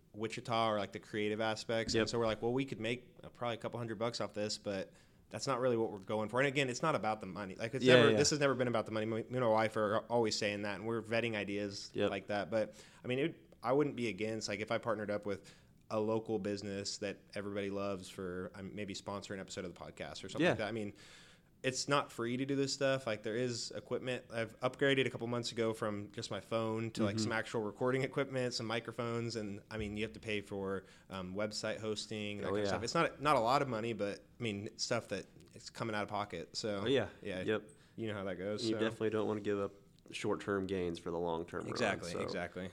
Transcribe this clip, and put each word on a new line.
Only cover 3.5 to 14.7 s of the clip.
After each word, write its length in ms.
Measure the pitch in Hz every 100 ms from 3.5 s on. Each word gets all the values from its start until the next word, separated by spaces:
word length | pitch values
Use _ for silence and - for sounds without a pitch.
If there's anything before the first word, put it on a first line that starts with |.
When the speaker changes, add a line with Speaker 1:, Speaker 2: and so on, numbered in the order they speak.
| 110
Speaker 1:
a 40 |
couple 200 | 113 110
hundred 180 | 120 104
bucks 240 | 117 117
off 120 | 101 104
this, 220 | 104 -
but 320 | - 98 - - - - -
that's 160 | - -
not 140 | 127
really 160 | 127 117
what 120 | 110
we're 80 | 101
going 300 | - 107 107
for." 100 | 120
And 60 | 139
again, 220 | 135 135
it's 140 | 117
not 100 | 165
about 280 | 139 107 107
the 60 | 95
money. 280 | 90 98 95
Like, 160 | 113
it's 100 | 131
Speaker 2:
Yeah, 120 | 123 123
Speaker 1:
never, 160 | 117
Speaker 2:
yeah. 60 | 110
Speaker 1:
this 120 | 143
has 100 | 151
never 140 | 139
been 140 | 123 123
about 180 | 117 107
the 60 |
money. 140 | 110 110
Me, 80 | 113
me 60 | 117
and 80 | 123
my 80 | 120
wife 280 | 110 110 113
are 220 | 104 107 -
always 260 | 120 113 -
saying 280 | 104 104
that, 120 | 104 95
and 100 | 110
we're 160 | 117
vetting 340 | 104 117 117 107
ideas 540 | 98 101 104 98 - 107
Speaker 2:
Yep. 160 | 101
Speaker 1:
like 160 | 101 92
that. 240 | 104 85
But 240 | 110 104 - - -
I 40 | -
mean, 120 | 127
it, 160 | 160 - - -
I 80 | 113
wouldn't 220 | 139 143 120
be 140 | 117
against, 400 | 92 107 110 -
like, 100 | 101
if 100 | 107